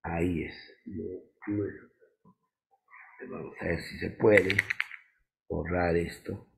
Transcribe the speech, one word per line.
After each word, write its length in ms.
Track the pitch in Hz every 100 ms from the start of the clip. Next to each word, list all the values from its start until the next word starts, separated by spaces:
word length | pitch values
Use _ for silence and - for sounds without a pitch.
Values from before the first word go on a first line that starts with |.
Ahí 420 | 85 85 90 82
es. 100 | - - - - -
No, 180 | 92 90 90 - _ -
no 160 | 104 98
es. 80 | - - _ - _ - _ _ _ _ _ _ - - - -
Vamos 260 | 82 - -
a 40 | 87
ver 140 | 82
si 160 | - -
se 120 | -
puede 440 | - 113 104 92 - - - - - _ _ _ _ _
borrar 480 | 82 80 87 87 85
esto. 540 | 85 - - - -